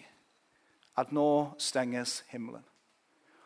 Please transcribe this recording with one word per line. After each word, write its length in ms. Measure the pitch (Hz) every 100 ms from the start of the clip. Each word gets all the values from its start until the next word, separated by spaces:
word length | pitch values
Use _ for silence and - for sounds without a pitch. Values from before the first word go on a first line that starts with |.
| - _ _ _ _ _ _ _ _ -
at 160 | 127 147
nå 380 | 147 147 143 147
stenges 680 | - 135 123 123 120 - -
himmelen? 360 | 123 117 - - _ _ _ _ _ _ _